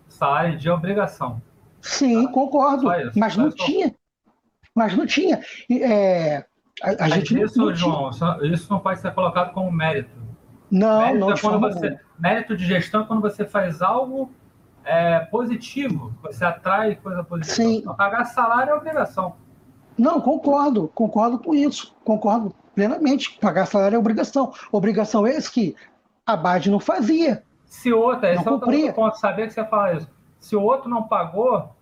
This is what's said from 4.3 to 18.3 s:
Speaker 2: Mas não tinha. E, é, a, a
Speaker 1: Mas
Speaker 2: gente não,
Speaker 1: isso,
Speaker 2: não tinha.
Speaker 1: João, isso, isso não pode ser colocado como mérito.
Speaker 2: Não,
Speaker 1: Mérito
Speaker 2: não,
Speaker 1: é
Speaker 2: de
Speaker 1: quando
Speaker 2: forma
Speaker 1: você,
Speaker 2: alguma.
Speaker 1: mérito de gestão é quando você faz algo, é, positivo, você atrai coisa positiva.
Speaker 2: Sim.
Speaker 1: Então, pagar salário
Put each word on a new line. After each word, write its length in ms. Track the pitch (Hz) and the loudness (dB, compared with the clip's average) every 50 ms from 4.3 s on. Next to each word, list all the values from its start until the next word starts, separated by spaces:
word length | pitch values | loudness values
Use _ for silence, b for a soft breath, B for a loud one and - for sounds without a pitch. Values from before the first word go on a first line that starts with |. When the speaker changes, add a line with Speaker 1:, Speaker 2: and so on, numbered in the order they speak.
| _ _ _ _ _ _ _ _ - | _ _ _ _ _ _ _ _ -2
Speaker 2:
Mas 200 | 226 226 208 175 | 0 0 2 2
não 100 | 226 330 | 0 0
tinha. 360 | 233 - - 370 370 285 - B B B B B B | 0 0 0 2 2 2 0 B B B B B B
E, 120 | 240 247 | -2 0
é, 640 | - 247 220 208 202 190 185 175 165 151 147 143 - _ _ _ _ _ - - | 2 2 2 4 4 4 2 2 0 0 -2 -4 -6 _ _ _ _ _ -16 -8
a, 100 | - 185 | -4 -4
a 40 | 202 - | -2 0
Speaker 1:
Mas 140 | 185 160 156 | 0 2 2
Speaker 2:
gente 220 | 185 - - 226 | 2 2 2 2
não, 80 | 254 208 | 2 2
Speaker 1:
isso, 140 | 214 - 240 | 2 2 2
Speaker 2:
não 160 | 226 208 180 | 2 2 0
tinha. 20 | |
Speaker 1:
João, 340 | 170 175 165 151 147 135 131 | 0 0 -2 0 -2 -4 -6
isso, 360 | 120 113 165 170 165 - 143 | -6 -2 -2 -2 -2 0 -2
isso 260 | 151 175 170 - - | -2 -2 -2 -2 -2
não 80 | 202 190 | -4 -2
pode 200 | - 190 185 - | -2 -2 -4 -4
ser 140 | - 185 - | -6 -6 -2
colocado 400 | - 185 202 175 180 175 175 - | -2 -2 0 0 0 -2 -2 -2
como 180 | 190 185 180 | -4 -4 -2
mérito. 400 | 170 160 156 160 156 139 131 - - - - - - - _ - - - _ - | -2 -2 0 0 -2 -2 -4 -8 -12 -18 -18 -18 -18 -20 _ -20 -20 -20 _ 0
Speaker 2:
Não, 280 | 202 185 208 220 220 214 | 2 2 4 4 4 4
Speaker 1:
Mérito 200 | 226 247 269 - | 4 4 2 2
Speaker 2:
não, 120 | 190 196 | 2 2
Speaker 1:
é 20 | 208 | 2
Speaker 2:
de 80 | - | 2
Speaker 1:
quando 100 | - 208 | 0 0
Speaker 2:
forma 200 | 214 208 226 208 | 2 2 2 0
Speaker 1:
você, 140 | 196 175 165 | 0 -2 -4
Speaker 2:
alguma. 160 | - - - - _ _ - | -4 -6 -6 -14 _ _ -4
Speaker 1:
mérito 380 | 165 180 214 226 214 - 220 175 | 0 0 0 0 -2 -4 -6 -4
de 80 | 185 | -2
gestão 380 | 175 190 180 165 - - 214 214 | 0 0 0 0 0 -2 -2 -2
é 20 | |
quando 160 | 214 226 220 | -2 -2 0
você 240 | 208 208 - - 208 | 0 -2 -2 -4 -6
faz 360 | 202 - 208 196 180 160 147 | -4 -2 -2 -2 -2 -2 -2
algo, 500 | 180 190 214 254 269 254 262 269 269 262 - - _ _ _ _ _ _ _ _ - | 0 0 0 0 -2 -2 -4 -6 -6 -8 -10 -18 _ _ _ _ _ _ _ _ -4
é, 360 | 143 160 170 170 170 170 165 | -2 0 2 2 4 2 2
positivo, 960 | 160 - - 233 247 226 240 - - - - 269 285 262 175 151 120 120 117 - | 0 0 -2 -2 -2 -2 -4 -6 -8 -8 -8 -6 -4 -4 -4 -6 -6 -10 -12 -14
você 220 | - 156 - - 180 | -14 -14 -8 -4 -2
atrai 520 | 175 170 - - 185 190 208 220 214 202 | -2 -2 -2 -4 -2 0 0 0 -2 -2
coisa 280 | - - 196 185 175 170 | -4 -6 -10 -8 -8 -8
positiva. 320 | - 175 170 156 156 - | -8 -8 -8 -6 -4 -2
Speaker 2:
Sim. 220 | - 226 226 226 220 | 0 2 2 2 0
Speaker 1:
Então, 180 | - - - | -2 -6 -4
pagar 300 | - 196 202 196 233 247 | -2 -2 0 0 -2 -4
salário 460 | 247 | -4